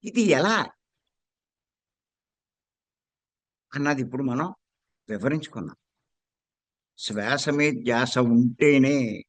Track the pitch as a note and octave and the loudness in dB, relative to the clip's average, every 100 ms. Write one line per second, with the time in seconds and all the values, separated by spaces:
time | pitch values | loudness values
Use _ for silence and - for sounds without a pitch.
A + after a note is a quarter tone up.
0 | A3 B3 G#3 - G3 A3 C3+ _ _ _ | -2 0 4 4 2 0 -4 _ _ _
1 | _ _ _ _ _ _ _ _ _ _ | _ _ _ _ _ _ _ _ _ _
2 | _ _ _ _ _ _ _ _ _ _ | _ _ _ _ _ _ _ _ _ _
3 | _ _ _ _ _ _ _ C#3+ C#3+ C#3 | _ _ _ _ _ _ _ -4 -2 -2
4 | A#2+ B2+ C3+ B2 F3 - _ _ _ _ | -4 -4 -4 -4 -6 -10 _ _ _ _
5 | - G#2 A#2+ D3+ - - B2 - _ _ | -12 -4 -2 -4 -6 -12 -12 -14 _ _
6 | _ _ _ _ _ _ _ _ _ _ | _ _ _ _ _ _ _ _ _ _
7 | - G#2 G#2 C#3 D3+ C#3+ D3 B2+ B2 A#2+ | -8 -6 -4 -2 -2 0 0 -2 -2 0
8 | B2 B2+ B2 A#2 B2 - D3+ C#3+ C3+ C#3+ | 0 0 4 4 2 2 4 6 4 2
9 | A#2 G2+ | -2 -6